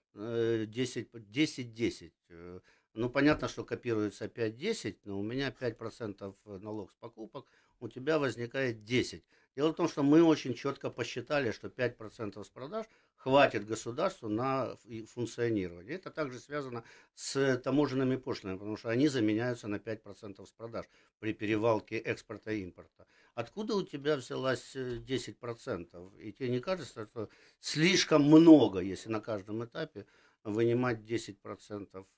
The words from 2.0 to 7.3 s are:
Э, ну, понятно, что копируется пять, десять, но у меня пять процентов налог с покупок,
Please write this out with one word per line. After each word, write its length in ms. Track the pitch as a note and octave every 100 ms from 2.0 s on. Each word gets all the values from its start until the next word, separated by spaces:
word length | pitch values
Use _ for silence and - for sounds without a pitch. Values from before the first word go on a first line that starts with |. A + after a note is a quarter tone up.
| E2+ _ _
Э, 300 | E2+ F2 F#2 - _ _
ну, 160 | A2+ B2
понятно, 380 | C#3 C#3+ D3+ -
что 160 | -
копируется 640 | A2 A#2 A#2+ A2 G#2 - G#2+
пять, 280 | - A2 A2+
десять, 400 | F#3 A3 A2+ -
но 140 | G2+ G2
у 40 |
меня 280 | G#2 B2+ C#3
пять 280 | - B2 A#2
процентов 560 | A2+ - A2 G2 G2+ F#2+ G#2
налог 440 | G2 G#2+ G#2+ F2+
с 40 | _
покупок, 460 | A#2 A2+ G#2+